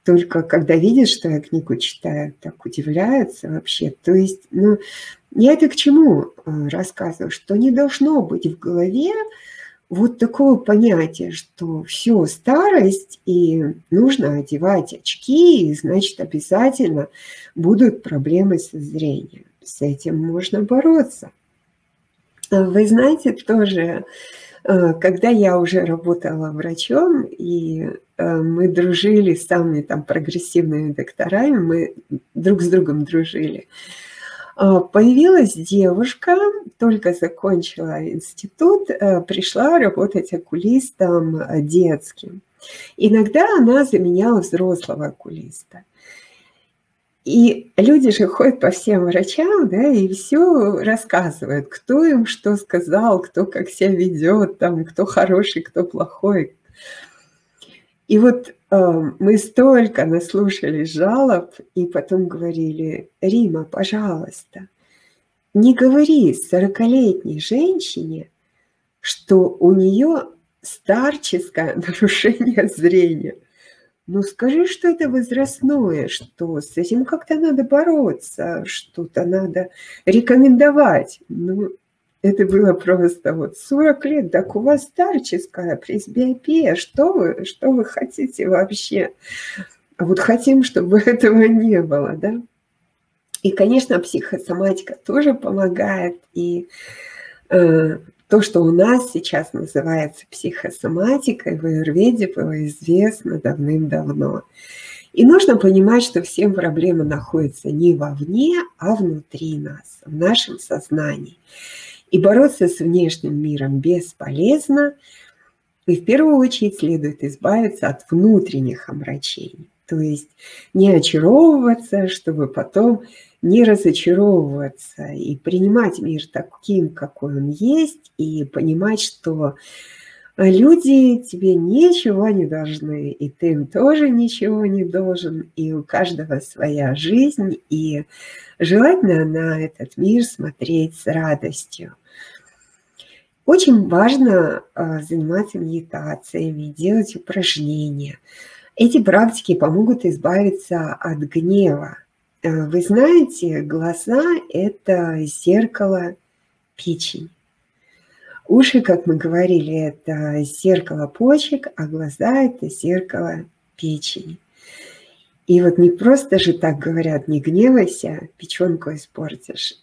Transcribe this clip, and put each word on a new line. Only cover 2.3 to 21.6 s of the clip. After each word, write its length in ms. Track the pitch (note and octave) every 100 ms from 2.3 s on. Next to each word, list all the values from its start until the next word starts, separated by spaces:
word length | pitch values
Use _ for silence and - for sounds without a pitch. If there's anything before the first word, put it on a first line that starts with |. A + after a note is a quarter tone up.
| -
так 240 | D#3 - -
удивляется 840 | - D3+ D#3 G#3+ C4+ G3+ - E3
вообще. 440 | D#3 - - D#3 -
То 100 | -
есть, 280 | F#3+ F#3+ F#3+ _
ну, 260 | F3+ G#3 G3+ - - - - _
я 220 | - B3
это 140 | D#4 D4+
к 60 | -
чему, 460 | C#4+ D4 D4+ D3
э, 440 | - - D#3+ D3+ D3
рассказываю? 600 | E3+ F#3 - F3 D#3+ -
Что 260 | - - G3+
не 140 | C4
должно 520 | B3 C#4+ - C#4+ D4
быть 260 | E3+ F3 E3
в 100 | D#3+
голове 560 | E3+ F3 F#3 A#3 E4+ A4 G#4+ - - - - _ _
вот 280 | F3+ A#3+ A#3+
такого 360 | A3+ - C#4 B3
понятия, 760 | - G#3 A3+ E3+ D#3+ D#3+ F3
что 520 | E3 - _ E3+ D#3
всё, 420 | E3 - A#3 G#3+ D#3
старость, 920 | - - D4 G4+ F4 F#3+ F#3+ - - -
и 360 | F3 E3+ D#3+ D3+ E3 _
нужно 480 | F3+ C4 C4 D3 C#3+
одевать 540 | C#3 D3 F3+ F#3+ -
очки, 720 | - - - - D4+ F4 C4+ D#3
и, 60 |
значит, 480 | D3+ D#3 F#3+ G3 -
обязательно 880 | E3 D3+ - F#3+ C4 C4 G3 D3+ C#3+ - - - - -
будут 460 | E3 G#3+ A#3+ -
проблемы 560 | - D3 D3 F3 G3 E3
со 220 | - D#3+
зрением. 640 | D3 D#3 D3+ C#3 - - _ _
С 200 | - -
этим 360 | C#3+ C#3 D#3+ D#3+
можно 440 | E3 E3+ F#3+ G#3
бороться. 720 | G3+ B3+ E4 D#4+ - - - _ _ _